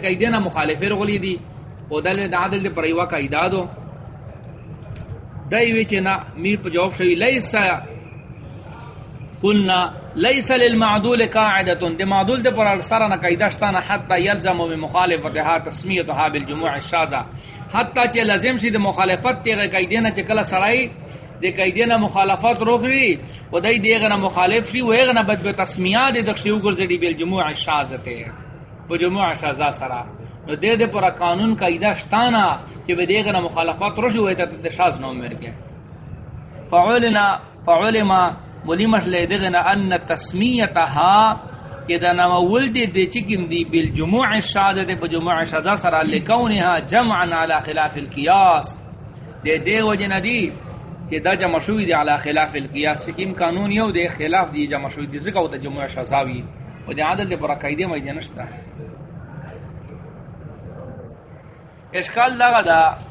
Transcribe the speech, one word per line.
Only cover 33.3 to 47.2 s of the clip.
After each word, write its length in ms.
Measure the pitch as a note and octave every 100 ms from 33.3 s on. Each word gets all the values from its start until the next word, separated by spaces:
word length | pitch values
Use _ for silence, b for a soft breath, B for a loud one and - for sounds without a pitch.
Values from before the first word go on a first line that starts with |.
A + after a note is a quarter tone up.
نه 80 | F#3+
مخالفت 600 | E3+ D#3 E3 D#3+ G3+ -
روشي، 200 | A#3+ A3+
وای 160 | G3+ F3+
ته 100 | F3
د 240 | D#3+ E3
شاذ 320 | D3+ F3 C3
نوم 200 | C3+ B2+
ورکړي. 300 | A#2+ A#2 A#2 - - - - - - - - - - - -
فعلنا، 680 | E3+ F#3 A#3+ A#3 G#3 G3+ F#3+ - - -
فعلم، 460 | E3 G#3 A3 G#3 F#3+ F3 D#3+ - - D#3+
معلومه 340 | E3+ A3 A3
شله 260 | F3+ F3+ F3
دغه 240 | G3 F#3+
نه 100 | F3 E3+
ان 240 | G3+ G3 F3
تسمیتها، 1400 | - E3 - F3+ A#3 B3 G#3 E3 E3 C#3 F3 G3+ A3 - - - - - -
چې 140 | E3+
دا 120 | F3
نومول 580 | F3 F3+ F3+ F3+ A3+ C4+
دي 140 | A#3 A3+
د 120 | F3 F3
چې 80 | A#3+ -
کوم 180 | G3 E3+
دي 160 | E3+
بالجموع 720 | E3 E3 D#3 D#3 D#3+ A3 A#3+ G#3+
الشاذة، 600 | - G3+ G3 F#3+ F3+ F3+
په 120 | E3+
جموع 360 | E3 E3+ E3
شاذة 320 | E3 D#3 E3 G3+
سره، 280 | F3 D#3+
لکونها 760 | D#3 D3+ D3+ A#3 A#3+ G#3 F3 E3+
جمعا 640 | D3 G#3+ A#3+ G3